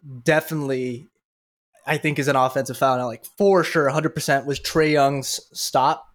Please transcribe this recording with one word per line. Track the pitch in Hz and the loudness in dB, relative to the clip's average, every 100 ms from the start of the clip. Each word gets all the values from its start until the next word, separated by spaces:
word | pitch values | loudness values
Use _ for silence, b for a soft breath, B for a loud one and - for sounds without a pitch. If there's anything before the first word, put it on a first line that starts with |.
| 147 127 | -16 -6
definitely, | 160 156 - 160 139 131 127 123 - _ _ _ _ _ _ _ - | 0 0 0 -4 -4 -4 -4 -8 -14 _ _ _ _ _ _ _ -6
I | 151 | -2
think, | 156 147 | -2 -2
is | 139 | 0
an | 135 | 2
offensive | 131 135 131 123 | 2 0 -4 0
foul | 135 127 | 0 0
now, | 123 | -2
like, | 113 - - | -8 -10 0
for | 202 190 | 4 4
sure, | 156 165 139 | 2 2 2
hundred | 151 151 156 | 0 -2 -4
percent, | 151 139 143 | 0 0 0
was | 139 | -6
Trae | - 165 156 | -2 0 2
Young's | 147 139 139 127 - - | 4 2 0 -6 -8 -10
stop. | - - 139 135 160 - | -10 -2 2 2 0 -6